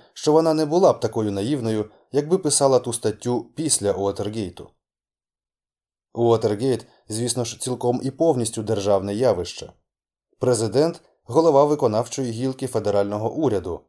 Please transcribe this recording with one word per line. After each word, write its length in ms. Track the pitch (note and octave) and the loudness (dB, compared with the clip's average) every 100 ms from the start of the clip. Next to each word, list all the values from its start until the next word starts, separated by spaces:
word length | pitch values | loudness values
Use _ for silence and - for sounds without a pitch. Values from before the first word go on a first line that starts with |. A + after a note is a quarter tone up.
| _ | _
що 200 | - D#3 | -6 2
вона 220 | D#3 D#3+ | 4 4
не 120 | D#3 D3+ | 2 0
була 260 | F3 F3+ | 4 4
б 80 | A#2+ | 4
такою 320 | A2 A2+ G#2+ | -2 -2 -2
наївною, 580 | G2 A2 D3 A2+ G#2+ G#2 _ _ | -2 -4 -4 -2 -2 -4 _ _
якби 260 | C#3 D3+ F#3 | -4 0 0
писала 400 | D#3 - C#3 B2+ | 0 2 4 4
ту 140 | A#2+ | 2
статтю 520 | A#2 A2 - B2 A#2+ - | -4 -4 -4 -2 -4 -4
після 380 | - D#3+ - G2+ | -6 -2 0 0
Уотергейту. 800 | F#2+ G2 F#2+ G#2 A2 F#2 - - _ _ _ _ _ _ _ _ _ _ _ _ _ _ | 0 -2 -2 -6 -6 -8 -10 -18 _ _ _ _ _ _ _ _ _ _ _ _ _ _
Уотергейт, 760 | A#2 A#2 A2+ A2+ G2+ C3 B2 - _ - | 0 2 4 2 0 0 -2 -4 _ -10
звісно 360 | A2 A#2+ B2 | -4 -2 -2
ж, 160 | A#2 - | -6 -6
цілком 400 | - B2 B2 B2 | -8 -2 -2 -2
і 80 | C3 | -4
повністю 520 | - E3 B2+ A2+ A2+ | 0 2 2 -2 -4
державне 520 | G#2+ G#2 G2 G2 G2 | -4 -2 2 0 0
явище. 580 | G#2 B2+ F2+ E2+ - - _ _ _ _ _ _ _ | 0 0 0 -4 -10 -16 _ _ _ _ _ _ _
Президент — 640 | B2 A#2 A2+ A#2+ D#3+ E3+ _ _ | 0 0 0 2 2 -2 _ _
голова 400 | - C3+ E3 C#3 | -2 2 4 6
виконавчої 680 | D3 D3 B2 G#2+ A#2+ - B2+ | 4 2 2 0 -2 -4 -6
гілки 360 | A2+ C3 C3 C3+ | -4 -4 -4 -4
федерального 640 | A2 G2+ G2+ G2+ G#2 A2 | -2 0 0 0 -2 -4
уряду. 480 | A#2+ D3 G2+ F2 D#2+ | -2 -2 -2 -4 -10